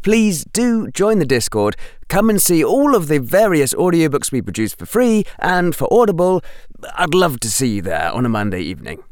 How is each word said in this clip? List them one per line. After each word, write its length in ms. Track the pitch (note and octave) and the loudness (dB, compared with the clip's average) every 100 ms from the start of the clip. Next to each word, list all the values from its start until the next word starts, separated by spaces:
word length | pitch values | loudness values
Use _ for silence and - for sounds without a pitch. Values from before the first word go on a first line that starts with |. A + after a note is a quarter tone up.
Please 420 | G3 A#3 G#3+ E3 - | 4 4 4 0 -4
do 360 | G#3 A#3+ A3+ G3+ | 0 2 0 -2
join 300 | - G3+ A3 | 0 2 2
the 60 | C#3 | 2
Discord, 500 | C3 - G#2+ G#2 - - - - | 0 0 0 0 -2 -10 -12 -2
come 240 | F3+ A3 | 2 2
and 100 | G#3 | 2
see 220 | - E3+ | 0 0
all 320 | C3+ A#3+ C#4+ A#3+ | 2 2 2 2
of 140 | D#3 | 2
the 100 | A3 | -2
various 560 | A#2+ F#3+ A3 E3 C3+ - | 2 2 4 2 0 0
audiobooks 560 | F3+ E3+ D#3+ C#3 - | 0 2 2 0 -2
we 100 | C3 | -6
produce 320 | G2 G#2 G#2+ | -6 -4 -4
for 140 | - E2+ | -6 -4
free 360 | A3 B3 G#3+ G3 - | 0 2 2 -2 -4
and 380 | - F3+ F3 - | -2 0 0 -2
for 120 | - | 0
Audible. 480 | A3 A3+ E3+ F3+ F#3 - - - - - - | 4 4 2 2 0 -4 -16 -16 -18 -14 -4
I'd 180 | F3 | 0
love 260 | F3 F3 B2 | 2 2 0
to 100 | A2 | -4
see 240 | - C3 G2+ | -2 -2 -2
you 60 | |
there 280 | F2+ D#2+ E2 | -4 -2 -2
on 140 | - B2 | -2 0
a 40 | |
Monday 320 | A2 G#2 F2+ | 0 -2 -4
evening. 420 | E2+ E2 A1+ E2+ - | -6 -8 -12 -14 -14